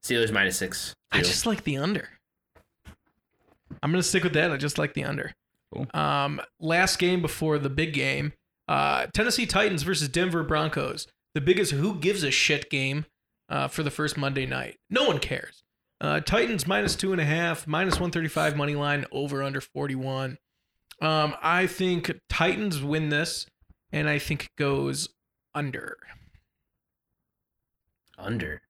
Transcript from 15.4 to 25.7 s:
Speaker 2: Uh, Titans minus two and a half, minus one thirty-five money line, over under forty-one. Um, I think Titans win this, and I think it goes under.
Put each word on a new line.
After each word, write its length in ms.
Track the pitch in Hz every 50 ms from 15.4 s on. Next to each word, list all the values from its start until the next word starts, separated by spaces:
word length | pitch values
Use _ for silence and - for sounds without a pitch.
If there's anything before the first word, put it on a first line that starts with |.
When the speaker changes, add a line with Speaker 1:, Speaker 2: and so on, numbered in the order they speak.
| - - - - _ _ _ _ _ _ _ _
Speaker 2:
Uh, 220 | - 151 147 151
Titans 440 | 147 - 190 226 - 240 226 180 -
minus 300 | 165 190 208 208 190 -
two 160 | - - 190
and 80 | 190 175
a 40 | 156
half, 420 | 143 151 165 170 170 165 - -
minus 320 | 151 151 160 190 190 - -
one 100 | 180 175
thirty-five 440 | - 170 160 151 - 160 156 151 147
money 200 | 147 143 147 147
line, 300 | 143 143 143 143 143 139 -
over 320 | - 135 143 143 143 135 139
under 160 | 139 135 139
forty-one. 760 | - - _ 139 143 139 131 131 131 135 135 135 135 131 135 - _ _ _ _ _ _ _ _ _ _ - _
Um, 340 | 156 156 156 156 151 147 147 - -
I 240 | 160 170 180 190
think 440 | 180 - - 185 185 180 170 170 - - - _ _
Titans 520 | - - 165 180 180 - 214 202 170 143
win 280 | 135 143 151 156 156 151
this, 360 | 147 147 165 165 - - - - _ _ _ _ - _ _ _
and 160 | - - 151 151
I 80 | 147 147
think 260 | - - 156 143 -
it 100 | - _
goes 520 | - 147 139 139 139 139 139 135 143 - - _ _ _ _ _ _ _ _ _
under. 440 | 147 147 139